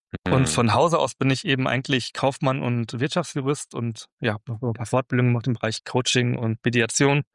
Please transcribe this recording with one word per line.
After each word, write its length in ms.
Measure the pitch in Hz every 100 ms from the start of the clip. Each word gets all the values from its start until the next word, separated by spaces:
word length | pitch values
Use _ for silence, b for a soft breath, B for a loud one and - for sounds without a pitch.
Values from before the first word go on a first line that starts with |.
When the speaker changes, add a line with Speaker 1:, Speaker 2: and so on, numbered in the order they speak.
| _ - -
Speaker 1:
Mhm. 60 |
Speaker 2:
Und 160 | 131 101
von 260 | - 117
Hause 240 | 107 165 160
aus 160 | 135
bin 160 | - 131
ich 140 | 131
eben 240 | 190 135 131
eigentlich 440 | 123 131 139 -
Kaufmann 480 | - 135 - 139 131
und 380 | 135 120 113 120
Wirtschaftsjurist 760 | 143 - 156 151 131 147 - -
und, 300 | 117 110 - _
ja, 140 | 123
hab 160 | 104 -
ein 240 | 110 123
paar 140 | 110 113
Fortbildungen 440 | 127 123 123 123
gemacht 160 | 120 120
im 80 |
Bereich 300 | 117 113 -
Coaching 520 | - 127 127 127 120 127
und 220 | 117 110
Mediation 580 | - 120 113 - 139 139 -